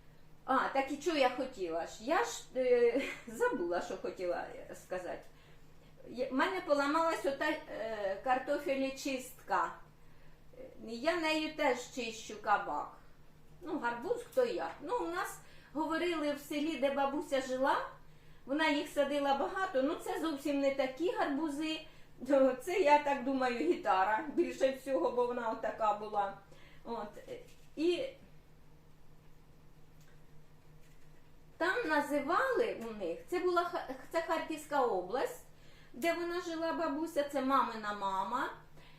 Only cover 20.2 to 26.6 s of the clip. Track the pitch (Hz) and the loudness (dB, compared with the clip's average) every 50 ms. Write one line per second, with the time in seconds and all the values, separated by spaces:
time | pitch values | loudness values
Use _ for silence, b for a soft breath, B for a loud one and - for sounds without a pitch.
20.2 | 311 330 285 269 - 294 277 277 277 269 269 277 262 262 - - 330 427 440 440 | -2 -2 -2 -2 0 0 2 2 2 2 2 2 0 0 0 0 0 0 2 2
21.2 | 349 294 277 294 320 294 277 294 320 311 320 311 B B B B B B B - | 0 0 2 0 0 0 -2 -2 -2 -2 -2 -4 B B B B B B B -8
22.2 | 247 254 285 269 269 254 254 - - 359 359 403 285 294 294 294 294 277 277 247 | 2 4 6 8 8 8 6 2 -2 0 2 6 8 8 8 8 8 4 2 2
23.2 | 233 277 269 254 254 247 240 233 302 349 - - - 214 190 185 190 208 220 - | 2 0 2 2 2 2 2 2 2 2 2 2 2 4 4 4 4 4 2 2
24.2 | 311 294 - 330 - 254 - - 269 262 262 - - 277 262 - 262 240 240 247 | 0 0 0 2 2 2 2 2 2 2 2 0 -2 0 2 2 2 2 4 2
25.2 | 247 240 240 247 233 220 226 - - 214 - - 220 208 208 214 214 202 208 208 | 2 2 0 0 -2 -2 -2 -2 -2 -4 -2 2 2 2 2 2 -2 -2 0 0
26.2 | 196 196 196 - - B B B | 0 0 -2 -8 -14 B B B